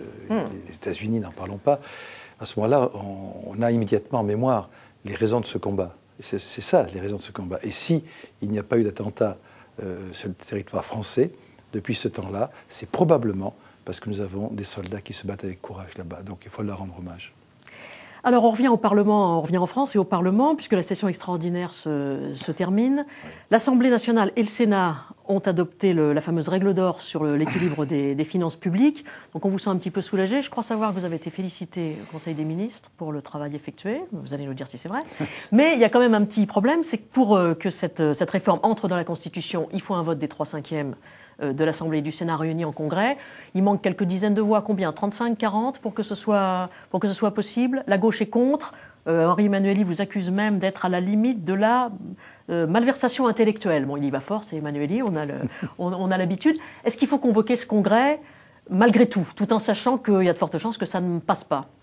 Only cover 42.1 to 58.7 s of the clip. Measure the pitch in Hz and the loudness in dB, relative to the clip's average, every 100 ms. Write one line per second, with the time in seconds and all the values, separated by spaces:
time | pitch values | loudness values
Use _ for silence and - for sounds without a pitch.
42.1 | 151 170 160 160 160 165 156 156 160 226 | -4 -4 -2 -2 -2 -4 -4 -4 0 0
43.1 | 277 - - - 185 196 202 - - 185 | -2 -8 -20 -6 0 2 2 0 0 -2
44.1 | 185 208 208 214 214 208 202 175 151 202 | 0 0 2 4 2 2 -2 -2 -2 -4
45.1 | 202 233 220 220 202 240 262 226 208 208 | -2 -2 0 0 0 -2 -4 -6 -6 -6
46.1 | 202 - 202 190 185 180 - - 185 208 | -4 0 2 2 0 -4 -8 -6 -2 -2
47.1 | 190 208 208 208 - 247 262 226 196 220 | 0 0 0 -2 0 0 0 0 2 4
48.1 | - 214 233 254 294 - - - - - | 2 0 2 2 2 -4 -16 -20 -10 0
49.1 | 165 165 180 208 196 196 196 190 170 196 | 4 4 4 4 4 4 4 2 0 -2
50.1 | 202 180 190 214 202 190 190 185 180 180 | -2 0 0 2 2 0 0 0 0 2
51.1 | 214 233 240 165 190 214 247 247 190 - | 2 2 0 -2 2 4 4 0 -6 -12
52.1 | 185 - - - 170 160 196 240 262 247 | -16 -18 -16 -4 0 2 4 2 2 0
53.1 | 247 254 214 220 208 196 156 135 143 143 | 2 2 4 2 2 0 0 0 -2 -2
54.1 | 131 135 208 214 156 147 143 147 214 247 | -2 -4 -6 -6 -8 -6 -4 -2 0 0
55.1 | 160 147 139 - - - - 180 185 190 | -2 -4 -4 -6 -6 -10 -6 -4 -2 0
56.1 | 185 180 190 302 311 - - - 226 277 | 0 0 0 2 0 -2 -6 -4 0 2
57.1 | 285 247 214 220 247 - 214 202 220 277 | 2 4 4 4 0 0 2 4 4 4
58.1 | 311 - - - _ - | 0 -6 -20 -20 _ -2